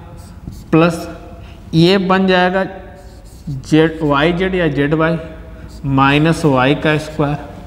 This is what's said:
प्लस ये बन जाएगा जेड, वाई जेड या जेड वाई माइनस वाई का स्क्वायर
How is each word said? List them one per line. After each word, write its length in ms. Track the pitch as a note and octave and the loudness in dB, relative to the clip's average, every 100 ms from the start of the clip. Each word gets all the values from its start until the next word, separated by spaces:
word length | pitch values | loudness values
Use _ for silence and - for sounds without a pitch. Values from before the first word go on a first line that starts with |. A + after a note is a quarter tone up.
| - - - - - - - | -16 -20 -20 -18 -18 -16 0
प्लस 400 | D#3+ E3+ E3 - - - - - - - | 2 2 0 -8 -14 -18 -18 -18 -20 -2
ये 240 | D#3+ E3+ G3+ | 2 4 4
बन 280 | F#3 F#3+ F#3+ | 2 2 2
जाएगा 380 | F3+ F3+ F#3+ F#3+ - - - - - - - - | 2 2 0 -4 -8 -18 -20 -20 -20 -20 -16 -12
जेड, 500 | C3 - D#3 D#3+ D#3+ | -10 0 4 4 0
वाई 300 | D3+ C#3 D#3+ | -2 2 2
जेड 220 | E3+ F#3+ | 0 -2
या 140 | F#3 E3 | 0 0
जेड 260 | C#3 C#3+ | 0 0
वाई 240 | D#3 D#3+ E3 - - - - - - | 0 0 -2 -6 -16 -18 -18 -18 -10
माइनस 600 | C#3 C3+ C3+ D3 D#3+ D#3 | -2 2 4 4 2 2
वाई 300 | D3+ C3 C3 | 2 4 2
का 240 | D3 D#3+ D3+ | 2 0 0
स्क्वायर 380 | - - C#3+ D3 - - | -2 -4 -4 -4 -8 -18